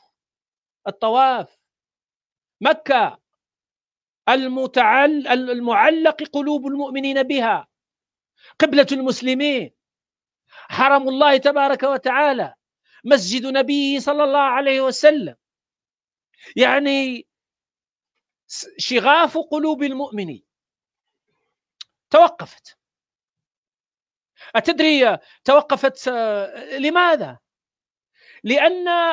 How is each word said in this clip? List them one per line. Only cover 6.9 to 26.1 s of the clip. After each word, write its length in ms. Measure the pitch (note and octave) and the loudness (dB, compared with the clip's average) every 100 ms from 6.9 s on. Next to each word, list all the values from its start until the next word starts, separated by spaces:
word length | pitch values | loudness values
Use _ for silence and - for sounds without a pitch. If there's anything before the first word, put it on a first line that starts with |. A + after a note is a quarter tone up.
| C4+ C4+ C4+ | -6 -4 -2
بها، 460 | C4 C#4 A3+ F3 - _ _ _ _ _ _ _ _ - | -2 -2 -2 -4 -6 _ _ _ _ _ _ _ _ -2
قبلة 280 | D#4 C#4 C4+ | 2 4 2
المسلمين، 800 | C4+ C4 - B3+ C4 D4 C4 D3 _ _ _ _ _ _ _ _ | 0 -4 -4 -2 -2 -2 -2 -6 _ _ _ _ _ _ _ _
حرم 600 | - - - C4+ C#4 C4 | -20 -10 0 2 2 0
الله 280 | C4 D4 C4+ | 2 4 4
تبارك 460 | C#4+ C#4+ C#4 C4+ | 2 0 0 0
وتعالى، 720 | C4 C4 C4 B3+ D4 B3 D3 - _ _ _ _ | -2 -2 -2 0 0 0 -6 -10 _ _ _ _
مسجد 420 | A#3 C#4 F3+ B3 C4 | 0 0 0 -6 -2
نبيه 520 | C4+ B3 C#4+ C#4 C#4 | -2 0 0 -2 -2
صلى 260 | C#4+ D4 | -2 0
الله 140 | C#4+ C#4+ | 0 2
عليه 420 | C4+ C4 C#4 C4+ | 0 0 0 0
وسلم. 560 | C4 B3 D4+ D4+ D#3+ - _ _ _ _ _ _ _ _ _ _ - G#3+ | -2 4 4 4 -2 -12 _ _ _ _ _ _ _ _ _ _ -8 0
يعني 680 | B3+ C4+ C#4+ C#4 C4 A#3+ - _ _ _ _ _ _ _ _ _ _ _ - | 2 2 0 -2 -4 -8 -16 _ _ _ _ _ _ _ _ _ _ _ -20
س-، 220 | - - - | -18 -16 -10
شغاف 600 | - B3 A3+ D#4+ D#4 D#4+ | -4 0 2 2 2 -2
قلوب 440 | - D4 D#4 C#4 | -4 -4 -2 -4
المؤمن 580 | C#4+ C4 C#4+ G#3 F3 A2+ _ _ _ _ _ _ _ _ _ _ _ _ _ - - _ _ | -4 -6 -8 -8 -10 -12 _ _ _ _ _ _ _ _ _ _ _ _ _ -20 -20 _ _
توقفت. 680 | D#3 E3+ - D#3 - - _ _ _ _ _ _ _ _ _ _ _ _ _ _ _ _ _ - A3+ | 4 4 2 -20 -20 -20 _ _ _ _ _ _ _ _ _ _ _ _ _ _ _ _ _ -6 -4
أتدري 600 | C4+ D#4+ D#4 C#4+ A#3 F3 _ _ | -2 0 2 4 2 0 _ _
توقفت، 640 | - D4 D4 C#4 C4+ C4 | 2 2 4 -2 -2 -2
آه، 720 | B3+ | -6